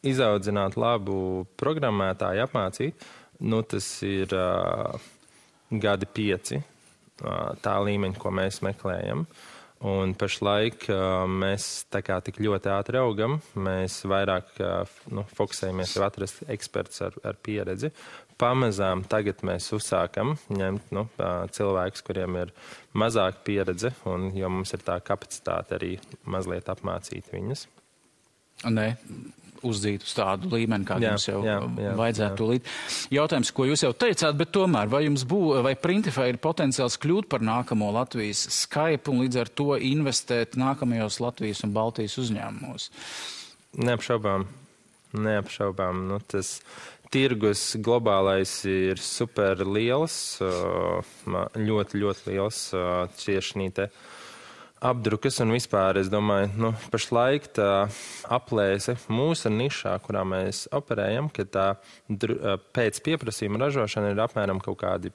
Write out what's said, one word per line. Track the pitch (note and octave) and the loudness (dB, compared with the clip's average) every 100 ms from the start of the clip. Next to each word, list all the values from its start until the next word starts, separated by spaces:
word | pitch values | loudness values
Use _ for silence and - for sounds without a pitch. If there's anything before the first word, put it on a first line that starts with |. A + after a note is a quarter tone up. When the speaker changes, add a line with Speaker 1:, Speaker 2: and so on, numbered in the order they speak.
Speaker 1:
izaudzināt | C#3 C3 A#2 G#2 G2 G2+ G2 A2 | 2 4 4 4 2 2 2 2
labu | A#2 A#2 G2 G2 F#2 F#2 F2+ - | 2 2 0 -2 0 -2 -6 -2
programmētāju, | - D#3 C3+ G#2 F#2+ F#2 F#2+ F#2+ | -2 2 2 2 2 0 0 0
apmācīt, | B2+ B2 F#2+ - C3+ - - - - - A2 | 0 0 -2 -2 -4 -4 -18 -20 -20 -6 0
nu, | A2+ | 0
tas | A2 G2+ - - | 0 -4 -4 -6
ir, | G2+ G2 F#2+ | -2 -2 0
ā, | F#2+ F#2 F#2 F2+ - G#2+ - - - _ _ _ _ _ | 0 0 0 0 -2 -4 -6 -14 -20 _ _ _ _ _
gadi | A2 G#2 G2 G2 | -2 0 0 -2
pieci, | - G#2 F2+ - C#3+ D3 _ _ _ _ - | -2 0 -2 -2 -6 -6 _ _ _ _ -12
ā, | - - - - | -6 -4 -4 -4
tā | G#2 G2 G2+ | -2 0 2
līmeņa, | G2+ F#2+ F#2+ | 0 -2 -2
ko | F#2+ | -4
mēs | F#2+ F#2+ - F#2+ | 0 -2 -2 -4
meklējam. | G#2 G2 F2+ F#2 C3+ E3 - - - - _ | -4 -6 -4 -4 -4 -6 -10 -20 -20 -20 _
Un | G#2 G2 F#2+ | -2 0 0
pašlaik, | F#2+ G2+ - G2+ G#2 A2+ A2+ - | 0 -2 0 2 2 2 -2 -4
ā, | G2 F#2+ F#2 F#2 | 0 2 0 0
mēs | F#2+ F#2+ G2+ - - - | 0 0 -2 -4 -8 -6
tā | G2+ - | -6 -2
kā | F#2 | -4
tik | F#2 F#2 | -4 -2
ļoti | G#2+ G2 G2 | 0 0 0
ātri | G2 G2+ B2 | -2 0 0
augam, | B2+ G#2 A2 D3+ - | 0 2 0 -2 -6
mēs | - F#2+ F#2+ F#2+ - G2 | -4 -2 0 -2 -4 0
vairāk, | F#2+ G2 F#2 - - | 2 2 0 -4 -6
ā, | F#2+ F2+ F#2 | -2 -2 -4
f-, | - - | -10 -10
nu, | G#2 G2+ - | -8 -8 -2
fokusējamies | G#2 - F#2+ F#2 F2+ - | -2 -2 -4 -2 -2 0
jau | G2 | 0
atrast | - G2 - - | -2 -8 -8 -10
eksperts | A2 - - F#2 - | -8 -6 -6 -6 -6
ar, | G2 - | -8 -6
ar | G#2+ G#2 | -8 -8
pieredzi. | - G#2 F#2+ F#2+ D3 - - - - - | -6 -4 -4 -4 -6 -6 -20 -20 -20 0
Pamazām | B2 C3 A#2+ G2 F#2+ F#2 F#2+ | 2 4 2 2 2 0 0
tagad | A2 G2+ F#2+ F#2+ | 0 0 -2 -4
mēs | F#2 - | -4 -2
uzsākam | G#2+ - F#2 F2 - A#2 D3+ - | -4 0 0 0 0 -2 -2 -4
ņemt, | G2+ F#2+ G2+ - | -2 -2 -4 -6
nu, | G2+ A2 - | -6 -6 -4
ā, | F#2 F2+ F2 | -2 -2 -6
cilvēkus, | - G2+ F#2+ F2+ - - | -2 0 0 -2 -6 -6
kuriem | F#2+ F2+ F2+ | -4 -2 -4
ir | F2+ - - - - A2 | -6 -10 -20 -20 -6 0
mazāka | A2 A2+ F#2 - - | 2 4 2 0 -2
pieredze, | G2+ F#2 F2+ A#2 B2+ - | 0 0 0 -4 -4 -4
un, | F2+ F#2+ | -2 -2
jo | F#2+ F#2 | -2 -2
mums | F#2 F#2+ | -2 -4
ir | - | -6
tā | - F2 | -4 -4
kapacitāte | - G2+ - - - F2 - F2+ | -2 -4 -4 -10 -4 -4 -4 -6
arī | F2 F#2 - - - | -4 -6 -12 -14 -6
mazliet | F#2 F2+ F2+ - | -4 -4 -6 -6
apmācīt | F#2+ F#2+ F2 - - - | -8 -6 -6 -8 -12 -10
viņus. | F#2 G2 C#3 - _ _ _ _ _ _ _ _ - | -8 -6 -8 -10 _ _ _ _ _ _ _ _ -8
Speaker 2:
Nē, | A#2 A2 G#2+ A#2+ - - - - - - B2 | 0 2 2 -2 -10 -16 -16 -20 -20 -8 -4
uzzīt | G#2+ G#2 G2+ - | 0 0 -2 -4
uz | |
tādu | - G2 F#2+ F3+ | 0 0 0 0
līmeni, | A#2 A2+ G#2+ F#2+ | 0 2 0 0
kādu | G2+ A2+ | 2 2
Speaker 1:
Jā, | |
Speaker 2:
jums | G#2 - | 2 0
jau, | G2 A2 | 0 0
Speaker 1:
jā, | G2+ | 0
Speaker 2:
um, | A#2+ A#2 | -2 -4
Speaker 1:
jā, | G#2 F#2+ | -2 2
Speaker 2:
vajadzētu | A#2 A2 G#2+ | 2 2 0
Speaker 1:
jā. | G2 | 2
Speaker 2:
tūlīt. | A2+ B2+ - - - - - | 2 2 0 -10 -6 -6 0
Jautājums, | C3+ D#3 D3+ A#2+ | 2 4 2 2
ko | - C3 | 2 2
jūs | D3 C#3 | 4 2
jau | |
teicāt, | A#2 A#3+ F#3+ D#3+ C#3+ | 4 2 4 2 2
bet | E3 | 2
tomēr, | G3+ F#3+ C3+ G#2 | 4 4 4 4
vai | C#3 D3+ | 4 4
jums | C#3+ B2+ | 2 2
bū-, | G3+ E3 C3+ | 2 4 4
vai | B2+ C3 | 4 2
Printify | E3 G3 G3+ C3+ B2 | 2 2 2 2 2
ir | B2 | 2
potenciāls | D#3 E3 D3 C3 B2 - | 0 2 2 2 0 0
kļūt | D3 F#3+ G#3 | 2 2 2
par | B2+ A2 | 0 2
nākamo | A#2 B2 A2 G#2 | 0 0 0 2
Latvijas | G#2+ B2+ A#2+ G#2 G2 - | 0 -2 -2 -2 -2 -2
Skype | - - D3 D#3+ D3 - | -2 0 2 2 2 2
un | B2+ | 2
līdz | C3 B2 | 2 0
ar | A#2 | -2
to | - C#3+ C3+ | 0 0 2
investēt | C3 D3 C#3+ A#2+ - A#2+ A#2 B2+ | 2 2 2 0 0 0 0 2
nākamajos | C3 C3+ B2+ A2+ G#2+ - | 0 2 0 0 0 -2
Latvijas | A#2+ - G#2+ G2+ G#2+ | -4 -2 -4 -2 -2
un | G2+ | 0
Baltijas | A2+ A#2 G#2+ - | 0 -2 -4 -2
uzņēmumos? | B2 G#2+ - G#2 - B2+ - - - - - - - - _ - | -2 -2 -4 -8 -10 -10 -12 -12 -14 -12 -12 -12 -16 -20 _ -2
Speaker 1:
Neapšaubām. | A#2+ A#2 - A#2 G#2+ F#2+ F#2+ - - _ _ _ _ | 2 2 2 0 2 0 -2 -8 -20 _ _ _ _
Neapšaubām. | G#2+ G#2+ G#2 G2 - G2+ F#2 F#2 F#2 F#2 | -4 0 0 -2 -4 -2 0 -2 -2 -2
Nu, | G2+ | -4
tas | - G2+ F#2 - - - - - - | -2 -4 -4 -10 -14 -18 -18 -20 -2
tirgus | C#3 C3+ A2+ G#2 G2+ - A2+ | 2 2 4 4 2 -2 -2
globālais | G#2+ A#2+ A2+ G2 F#2+ F#2+ F#2+ - F#2+ | 2 4 6 6 6 4 2 -2 0
ir | F#2+ F#2 F#2+ | 2 2 0
super | - - A#2+ - G2 F#2+ | -4 -4 -2 2 2 2
liels, | G2 G2+ A#2 C3 D#3+ - - - | 0 2 2 2 0 -2 -6 -4
ā, | F#2+ F2+ F2+ F2+ F2 F2 F2+ - - | -2 0 0 0 0 -2 -6 -12 -4
ma-, | F#2 - | -4 -2
ļoti, | A2 G#2+ G#2+ G2 G#2 | -2 0 2 0 0
ļoti | G2+ F#2+ - | 0 -2 -4
liels, | F#2+ G2+ - - | -2 -2 -2 -4
ā, | F#2 F2+ F2+ F2+ - | -2 0 0 -2 -4
tieši | - G2 - G2+ | -2 -2 -2 -4
šī | F#2+ F#2+ | -4 -4
te | G2+ - - - - - - - - _ | -6 -8 -20 -18 -18 -18 -20 -20 -20 _
apdrukas | B2 B2 A2 G#2+ C#3 - | 0 2 0 2 0 2
un | A2+ | 2
vispār, | A#2+ - G#2 F#2+ F#2+ | 2 2 2 4 4
es | F#2+ | 2
domāju, | G#2 G#2 G2+ G2+ G#2 | 2 4 4 2 2
nu, | A2+ A2 - | 0 0 -2
pašlaik | A2+ - A#2+ B2+ C#3+ - | -4 2 4 4 2 0
tā | - G2+ G2 G2+ - - - - | 2 4 4 2 -2 -14 -14 -2
aplēse | B2 - A2 G2 G2 - B2 - | -2 2 2 2 2 0 -4 -2
mūsu | A2+ D3 D#3+ A2+ | 0 2 0 0
nišā, | G#2+ C3+ - - F#2 | 0 0 -2 -2 -4
kurā | - G2+ F#2+ | -2 -2 0
mēs | F#2+ F#2+ G2+ - | 0 -2 -4 -4
operējam, | C#3+ - G#2+ G2+ A#2 D3+ | -6 -2 -2 0 0 -2
ka | - G2 | -4 -2
tā | G2 G2 G2 - - - | 2 2 0 -8 -20 -6
dru-, | G2+ A2 A#2 | -2 0 0
ā, | - F#2+ _ | 0 -2 _
pēc | - A2+ - - | 0 0 0 -2
pieprasījuma | D#3 A#2 - G#2 G#2+ | -2 -2 -4 -2 0
ražošana | C#3 C#3 G#2 - G#2 | 0 2 0 0 0
ir | G2+ | 2
apmēram | A2+ - G2+ F#2+ | 0 0 0 0
kaut | F#2+ F#2+ | -4 -2
kādi | F#2 F#2 F#2 | 0 0 -4